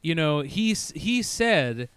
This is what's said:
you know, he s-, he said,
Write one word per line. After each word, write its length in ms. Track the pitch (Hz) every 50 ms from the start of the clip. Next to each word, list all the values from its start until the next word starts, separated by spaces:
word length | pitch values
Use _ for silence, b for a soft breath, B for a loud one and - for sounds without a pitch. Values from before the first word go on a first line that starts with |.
you 120 | - 160 165
know, 280 | 165 156 151 147 147
he 300 | 139 139 - 196 220 220
s-, 200 | 214 - - - -
he 280 | 156 131 214 247 247 214
said, 640 | - - - 226 233 214 160 131 123 117 117 123 - -